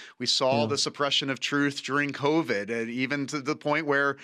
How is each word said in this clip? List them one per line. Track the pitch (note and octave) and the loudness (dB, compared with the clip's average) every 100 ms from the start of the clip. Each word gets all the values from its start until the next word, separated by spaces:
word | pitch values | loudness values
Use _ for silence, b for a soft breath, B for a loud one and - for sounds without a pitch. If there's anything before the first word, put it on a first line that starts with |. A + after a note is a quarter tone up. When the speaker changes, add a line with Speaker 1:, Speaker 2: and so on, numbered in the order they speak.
| B B | B B
Speaker 1:
We | B2 | 0
saw | - C3+ C#3 | 2 4 4
Speaker 2:
Yeah. | A#2 | 2
Speaker 1:
the | C#3 | 0
suppression | D3+ B2 C#3+ - C#3 | -2 0 0 0 0
of | C3 | -2
truth | - C#3+ C#3+ C#3 | 0 0 0 -2
during | - C#3 C#3+ | -2 -2 -2
covid, | C3+ C#3+ D#3+ C3 G2+ G#2 | 0 2 2 2 -2 -2
and | A#2 A2+ | -4 -4
even | A#2+ C3 C#3+ C3+ | -2 -2 -2 -2
to | D3 | -4
the | C3 D3+ | -4 -2
point | D3+ D3 D3+ | 0 0 2
where | C#3 C#3+ C3+ | 2 2 -2